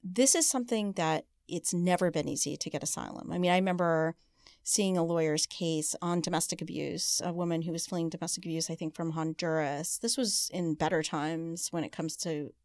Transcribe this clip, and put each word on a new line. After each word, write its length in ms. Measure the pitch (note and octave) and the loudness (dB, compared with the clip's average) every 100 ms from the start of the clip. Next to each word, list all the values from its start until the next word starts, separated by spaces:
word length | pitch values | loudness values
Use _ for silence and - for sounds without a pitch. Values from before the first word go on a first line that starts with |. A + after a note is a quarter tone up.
This 320 | F#3+ F#3 C4+ E4+ | -6 4 6 6
is 120 | D#4+ | 4
something 460 | C4 A#3+ A3+ G#3 | 2 0 -2 -2
that 320 | F#3+ D#3+ D#3 - _ _ | 0 2 2 -2 _ _
it's 260 | E3 - | -6 -2
never 380 | F3+ F3 F3+ F3+ | 2 4 4 4
been 180 | D#3 C#3+ | 2 -2
easy 260 | C#3+ - D3 | 0 -2 -2
to 140 | - | -4
get 140 | D#3 | -4
asylum. 480 | - - - - - | -4 -4 -6 -8 -6
I 60 | F3 | 0
mean, 140 | F3+ | 4
I 40 | F3+ | 4
remember 600 | F#3+ F3 F3 D#3+ D#3+ E3 _ _ - - | 4 2 4 4 2 0 _ _ -20 -14
seeing 340 | - - G3 F3+ | -2 2 4 4
a 60 | |
lawyer's 420 | E3 E3+ D#3+ D3+ - | 4 4 2 2 0
case 500 | - E3+ D#3+ D3+ - | -2 0 0 0 -2
on 200 | F3 F3 | 0 0
domestic 400 | E3 E3+ - - | 0 0 -2 -4
abuse, 600 | E3 - C#3+ F#3+ - - | -6 -4 -4 -2 0 0
a 100 | F3 | -2
woman 300 | F3 F3 E3+ | -2 0 0
who 80 | E3 | -2
was 160 | E3 - | -4 -4
fleeing 220 | F3+ E3 | -2 -4
domestic 360 | F3 E3+ - E3+ | -4 -6 -4 -4
abuse, 240 | D#3+ E3 | -4 -4
I 60 | E3+ | -4
think, 200 | D#3+ - | -6 -4
from 160 | E3 | -4
Honduras. 840 | D#3+ D#3+ D#3 F3 D#3+ D3 C#3+ E3+ - | -2 -4 -2 0 0 0 -2 -4 -4
This 200 | A#3 B3 | -2 0
was 320 | A#3 - - | 0 0 0
in 220 | F3+ E3+ D#3 | -2 -2 0
better 260 | D#3 E3 | 2 2
times 680 | D#3 D#3+ D3+ E3 E3 E3 - | 0 -2 -2 -2 -4 -6 -4
when 120 | F3 | -4
it 80 | C#3+ | -4
comes 240 | - D#3+ - | -4 -6 -4
to 360 | F3 D3+ C#3+ - | -4 -4 -6 -12